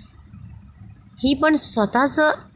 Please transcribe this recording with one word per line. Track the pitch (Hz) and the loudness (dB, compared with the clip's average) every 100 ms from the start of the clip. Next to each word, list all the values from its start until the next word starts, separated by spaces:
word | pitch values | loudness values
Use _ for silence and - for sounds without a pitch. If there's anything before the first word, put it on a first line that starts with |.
| - - - - - - - - - - - - | -20 -20 -20 -20 -20 -20 -20 -20 -20 -20 -20 -4
ही | 262 | -2
पण | 277 311 | 2 2
स्वतःचं | 302 - 233 202 240 277 311 302 - - | 2 0 0 0 0 2 2 0 0 -10